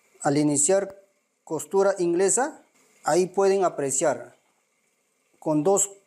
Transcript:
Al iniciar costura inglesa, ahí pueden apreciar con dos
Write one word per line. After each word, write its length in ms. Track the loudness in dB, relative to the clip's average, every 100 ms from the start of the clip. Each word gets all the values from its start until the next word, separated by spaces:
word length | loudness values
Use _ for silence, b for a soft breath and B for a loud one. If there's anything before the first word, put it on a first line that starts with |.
| _ _
Al 140 | -2 0
iniciar 680 | 0 0 2 0 -2 -12 _ _ _ _ -12
costura 500 | -10 -4 0 2 2
inglesa, 680 | 0 0 0 0 -2 -6 _ _ _ _ -2
ahí 220 | 0 0
pueden 360 | 0 2 2
apreciar 720 | 0 -2 -4 -2 -2 -2 -8 _ _ _ _ _ _ _ _ _ _ _
con 240 | -4 0
dos 260 | 2 0 0 -8